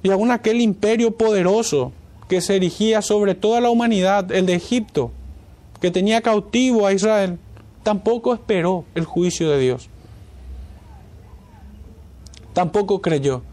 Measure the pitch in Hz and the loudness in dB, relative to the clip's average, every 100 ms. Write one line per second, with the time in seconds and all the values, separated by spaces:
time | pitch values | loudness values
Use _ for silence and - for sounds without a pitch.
0 | 190 196 226 240 220 233 233 190 208 220 | 0 2 2 0 0 2 2 2 0 2
1 | 233 220 220 208 180 208 220 147 127 - | 0 2 0 2 2 2 0 -2 -2 -8
2 | - - - 180 170 196 180 - 220 220 | -20 -20 -4 -4 0 0 0 0 0 0
3 | 208 208 202 190 208 233 240 233 233 214 | 2 2 2 0 0 2 2 2 2 2
4 | 185 202 190 190 185 175 175 247 214 - | 2 2 0 0 0 0 0 -2 -2 -4
5 | 120 - - - - - - - 180 180 | -4 -8 -18 -18 -20 -20 -20 -4 -2 0
6 | 196 226 233 214 208 233 254 233 202 196 | 0 0 2 0 0 0 2 2 2 2
7 | 214 214 190 175 - - - - - 208 | 2 2 0 -4 -14 -20 -20 -6 -4 -2
8 | 214 233 233 233 - 196 170 185 147 - | 0 0 0 -4 -2 0 0 -2 -4 -8
9 | 165 - 175 - 160 143 127 123 - - | -4 -2 -2 0 0 2 2 -2 -8 -20
10 | - - - - - - - - - - | -20 -20 -20 -20 -18 -16 -18 -20 -20 -20
11 | - - - - - - - 208 - - | -20 -20 -20 -20 -20 -20 -20 -20 -20 -20
12 | - - - - - - 175 208 202 196 | -20 -20 -20 -20 -8 -4 -2 -2 -2 -2
13 | 180 156 139 131 - | -2 -2 -2 -4 -8